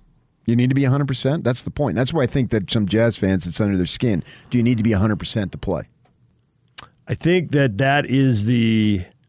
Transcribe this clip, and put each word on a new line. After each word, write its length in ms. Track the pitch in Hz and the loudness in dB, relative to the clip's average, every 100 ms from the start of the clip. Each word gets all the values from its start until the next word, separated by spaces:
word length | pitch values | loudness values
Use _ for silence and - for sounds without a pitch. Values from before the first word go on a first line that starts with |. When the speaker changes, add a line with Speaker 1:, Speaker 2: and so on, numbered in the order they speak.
| _ _ _ _ - | _ _ _ _ -2
Speaker 1:
You 100 | 117 | 2
need 140 | 127 | 2
to 60 | 135 | 2
be 100 | 135 | 2
a 40 | |
hundred 180 | 139 139 | 0 0
percent? 340 | 131 131 156 | -2 -2 0
That's 200 | 120 127 | -2 -4
the 80 | - | -6
point. 260 | - 139 87 | -4 -2 -2
That's 160 | 127 | -2
where 100 | 160 | 0
I 40 | 127 | 0
think 240 | 139 120 | 0 0
that 200 | 110 90 | -2 -2
some 140 | 117 98 | -2 0
Jazz 320 | 104 117 - | 2 2 0
fans, 280 | 95 95 85 | 0 0 -2
it's 140 | 82 | -2
under 160 | 107 95 | 0 0
their 100 | 87 | -2
skin. 380 | - 127 92 - - - | -2 -2 -2 -4 -16 -4
Do 80 | 123 | 0
you 60 | |
need 140 | 117 120 | 2 2
to 60 | |
be 100 | 107 | 2
a 60 | 101 | 2
hundred 180 | 110 107 | 2 0
percent 320 | 85 117 95 | -4 -4 -6
to 60 | - | -6
play? 260 | - 80 - _ _ _ _ _ _ _ _ - - _ - | -6 -6 -6 _ _ _ _ _ _ _ _ -14 -14 _ -10
Speaker 2:
I 80 | - | -4
think 360 | 160 180 165 | 0 0 0
that 260 | 147 135 98 | 0 0 0
that 260 | 135 143 - | 0 0 0
is 400 | 131 135 110 104 | 2 2 2 2
the 580 | 123 113 113 107 101 92 _ | 2 2 2 2 0 -4 _